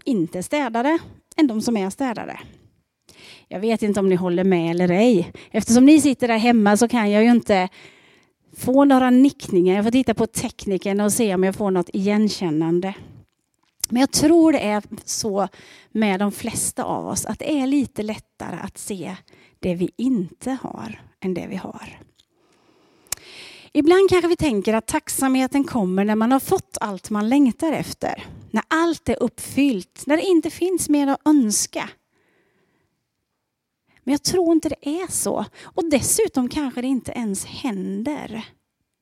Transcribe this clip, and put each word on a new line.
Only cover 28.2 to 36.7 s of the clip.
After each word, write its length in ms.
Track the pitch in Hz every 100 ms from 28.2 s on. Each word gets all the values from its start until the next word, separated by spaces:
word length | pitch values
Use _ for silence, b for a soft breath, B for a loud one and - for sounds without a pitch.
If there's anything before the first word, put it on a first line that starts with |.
| B B B
När 120 | 214 -
allt 400 | 320 339 302 -
är 140 | 233
uppfyllt, 800 | 240 - - - 285 208 - - -
när 100 | 311
det 60 |
inte 280 | 392 339 311
finns 380 | - 349 349 -
mer 180 | 294 277
att 140 | 277
önska. 640 | 302 302 214 208 - - 220 - _ _ _ _ _ _ _ _ _ _ _ _ _ _ _ _ _ _ _ _
Men 80 | -
jag 100 | 285
tror 300 | - 359 330
inte 160 | 330 311
det 200 | - 285
är 240 | 320 370
så. 320 | - 208 - 208 B
Och 280 | B - 339
dessutom 580 | 285 - - 440 269 247
kanske 320 | 311 277